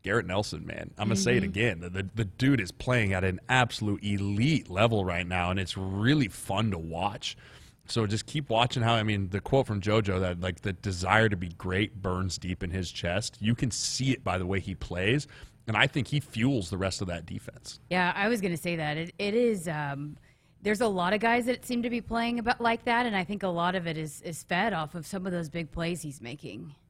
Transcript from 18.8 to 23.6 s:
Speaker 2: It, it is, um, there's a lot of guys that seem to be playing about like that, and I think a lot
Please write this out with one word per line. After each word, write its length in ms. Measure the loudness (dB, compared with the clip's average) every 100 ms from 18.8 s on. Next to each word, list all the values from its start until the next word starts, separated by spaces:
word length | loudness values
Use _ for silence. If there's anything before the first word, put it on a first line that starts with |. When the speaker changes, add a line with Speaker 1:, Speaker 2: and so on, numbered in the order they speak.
| -2 -4
Speaker 2:
It, 160 | -6 -4
it 160 | 0
is, 360 | 2 2 2 -2
um, 480 | -4 -4 -4 -8 -12 -20 _ _ _
there's 200 | -2 2
a 60 | 2
lot 260 | 2 2
of 80 | 2
guys 240 | 4 2 2
that 200 | -4 -2
seem 160 | -2
to 60 | -2
be 120 | -4
playing 380 | -2 -2 0 -2
about 200 | 0 0
like 240 | 0 0
that, 220 | 2 2 2
and 100 | 0
I 80 |
think 200 | -2 -2
a 40 | -2
lot 260 | 0